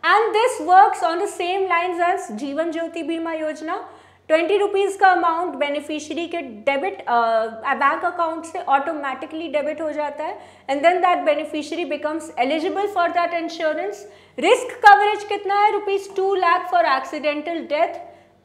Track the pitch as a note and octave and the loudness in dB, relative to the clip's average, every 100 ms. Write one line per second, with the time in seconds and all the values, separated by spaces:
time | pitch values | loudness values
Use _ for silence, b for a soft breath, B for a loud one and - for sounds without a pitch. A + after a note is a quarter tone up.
0 | E4 G4+ A4 G#4+ B4 - D#4 F#4 G#4 - | 2 4 4 2 2 0 6 8 8 4
1 | E4+ E4+ G4+ - F4 G4 F#4+ E4+ F4+ F4 | 0 0 -2 -2 -2 0 0 0 0 0
2 | F4 F#4+ - G#3+ C#4 C#4+ E4 D#4 E4 E4 | 0 0 -4 -8 -6 -4 -4 -4 -6 -6
3 | D#4+ E4 E4 D#4+ D#4 D4+ D#4 G4 - B | -6 -6 -6 -6 -6 -6 -8 -8 -10 B
4 | B B B D#4+ E4+ G4 G4+ G4 G4+ - | B B B 2 4 2 2 0 0 4
5 | F#4+ F4 E4+ E4 F4+ C4+ C#4+ D4 D4 D4+ | 4 4 2 0 -2 -2 -4 -4 -6 -8
6 | - D#4 E4+ E4+ C4+ G#3 C#4 C#4 F#4+ F#4+ | -6 -6 -6 -6 -8 -6 -2 -2 -2 -6
7 | - A#3 A3+ A3+ A3+ A3 C#4 B3+ C#4 E4 | -2 2 2 2 -2 -4 -4 2 2 2
8 | F4+ F4+ E4 E4 D#4 F#4 - C#4 C4+ D#4 | -2 -2 -2 -4 -8 -8 0 0 0 -4
9 | C#4 C4 D#4 D#4+ E4 D4 C#4+ D4+ D#4 D4 | -6 -8 -10 -10 -4 -2 -2 -4 -6 -4
10 | D4 D4 D#4+ G#4 B B B C#4+ E4 F4+ | -6 -6 -8 -10 B B B 2 4 4
11 | F4+ F4+ D#4 D4 D4+ D#4 D4 E4 C#4+ D4 | 2 2 2 0 -2 -6 -6 -6 -4 -4
12 | D4+ D#4 D#4 - C4 D#4+ F4 G4 G4+ F#4 | -4 -6 -6 -2 -2 0 -2 -2 -2 0
13 | E4+ F4 E4+ E4+ E4 E4 D#4+ D#4 G4 - | 0 0 0 -2 -6 -4 -4 -2 -6 -8
14 | - B B B E4+ B4 - - G#4 G4+ | -14 B B B 2 2 0 4 8 8
15 | G#4 G#4 - G4+ G4 G4+ G#4 G#4 G4+ G4 | 6 0 -4 -4 0 2 2 2 -2 -4
16 | - G4 F#4+ F#4+ E4+ F4+ F4+ F4+ E4 C4 | -4 -4 0 2 2 2 2 2 2 0
17 | - D4+ D4+ D4 D#4 E4+ A#3+ D4 - - | -2 -4 -4 -4 -4 -6 -2 0 0 -2
18 | - B B B | -16 B B B